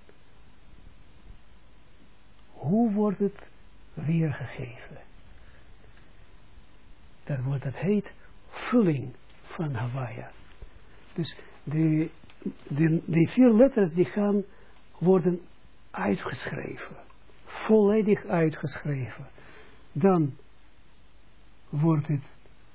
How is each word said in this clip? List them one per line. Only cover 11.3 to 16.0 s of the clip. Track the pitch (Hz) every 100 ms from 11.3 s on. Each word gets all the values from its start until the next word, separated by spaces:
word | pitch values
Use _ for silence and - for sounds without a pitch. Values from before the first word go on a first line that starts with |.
| - - -
de, | - 156 160 156 160 - - - 190 - -
de, | 143 160 165 -
die | 160 160
vier | - 254
letters | 214 269 240 185
die | 165 180
gaan | 208 202 202 190 - - - - -
worden | 165 190 170 175 - - - - -
uitgeschreven. | -